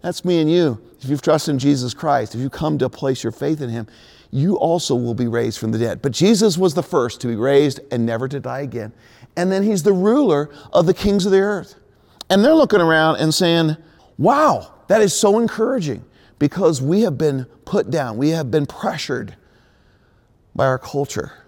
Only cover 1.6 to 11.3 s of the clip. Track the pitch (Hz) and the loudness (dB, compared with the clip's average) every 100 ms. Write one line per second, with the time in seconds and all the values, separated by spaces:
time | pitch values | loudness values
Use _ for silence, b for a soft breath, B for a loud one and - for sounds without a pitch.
1.6 | 139 139 123 - 160 139 110 113 131 - | 2 0 -2 -6 -2 -2 -2 -6 -8 -4
2.6 | 160 151 127 - 139 135 123 - 143 156 | -4 -2 -2 -2 -4 -4 -6 -6 -4 -4
3.6 | 131 113 110 b b b b 131 160 208 | -6 -8 -10 b b b b -2 0 0
4.6 | 165 170 - 123 120 113 120 117 117 104 | 0 0 0 -2 -2 -2 -2 -2 -4 -4
5.6 | 110 113 117 92 - - 180 220 214 160 | -4 -2 -4 -4 -6 0 2 4 2 2
6.6 | 185 156 - 160 120 - 123 113 123 139 | 0 0 -2 -2 -2 -4 -6 -2 2 4
7.6 | 147 127 - 123 117 113 135 139 123 127 | 2 -2 -8 -4 -2 -2 -6 -8 -10 -10
8.6 | 139 117 107 - b b b - 180 190 | -10 -10 -12 -16 b b b -4 -2 0
9.6 | 202 202 160 190 196 254 269 147 147 B | 0 0 2 2 4 4 4 2 -2 B
10.6 | B - 175 185 208 202 185 | B 2 2 2 2 2 2